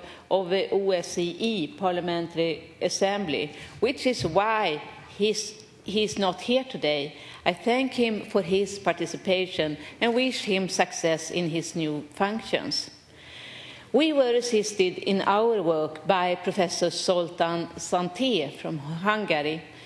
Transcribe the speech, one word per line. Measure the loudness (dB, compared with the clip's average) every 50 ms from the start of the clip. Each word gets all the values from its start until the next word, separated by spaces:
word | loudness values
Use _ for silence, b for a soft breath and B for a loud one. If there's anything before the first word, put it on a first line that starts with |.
| B B B B B 0
of | 0 0 2 2
the | 0 0 2 2
O | 0 0 2 2
S | 2 0 0 -2 -2
C | -2 -2 -2 -2 -2
E | -2 -2 -2 -2 -4
Parliamentary | -4 -4 -2 -2 0 0 0 0 0 -2 -2 -2 -2 -2 0 0 0 0 -4 -8 -14 -6 -4 -2
Assembly, | -2 0 0 0 0 0 0 -2 -2 -2 -2 -2 B B B B B B B
which | 0 0 0 0 0
is | 0 0 0 0
why | 2 2 4 4 4 4 2 2 0 0 -2 -6 -10 -16 -16 -18 -12
he's, | -4 0 0 2 2 0 -4 -8 -10 -16 -20 -20 -20 -14 -8
he's | -4 0 0 0 0 0 0
not | 0 0 0 0
here | 0 0 0 0 0
today. | -2 -4 -2 0 0 2 0 -2 -4 B B B B B B B
I | 0 0
thank | 0 2 2 2 4 2 0 0
him | 2 2 2 0 -2 -4 0
for | 0 0 2
his | 2 2 2 2 0 -4
participation | -2 -2 -2 0 0 -2 -4 -6 -4 0 2 2 2 2 0 0 0 0 0 -2 -6 B B B 0
and | 0 2 4
wish | 2 2 2 0 -2 -2
him | 0 0 0 0 0
success | 2 2 0 0 0 0 0 0 0 0 -2 -4
in | -2 -2 -2 0
his | -2 -2 -4 -4 -4
new | -4 -2 -2 -2 -4 -8 -8 -4
functions. | -2 0 0 0 -2 -4 -2 -2 -2 -2 -2 -4 -4 -4 -6 -12 -20 -20 B B B B B B B B B B B B B B B B B
We | 4 4 4 6 6
were | 4 4 4 4
assisted | 2 2 2 2 2 2 2 2 2 2 2 0 -2
in | 0 0 2 2 4
our | 4 4 4 4 4 4 2 2
work | 2 2 2 0 -2 -4 -2 0
by | 2 2 4 2 2 0
Professor | 0 -2 -2 0 2 2 2 2 2 0
Zoltán | 0 0 0 2 2 2 2 0 0 0 0 0 2 2 0 -2 -4 -8
Santé | -10 -4 0 0 0 0 0 -2 0 0 2 2 2 0 -2 -6
from | -8 -6 -6 -6
Hungary, | -6 -6 -6 -6 -2 0 2 2 2 2 2 0 2 0 0 -2 -4 B B B B B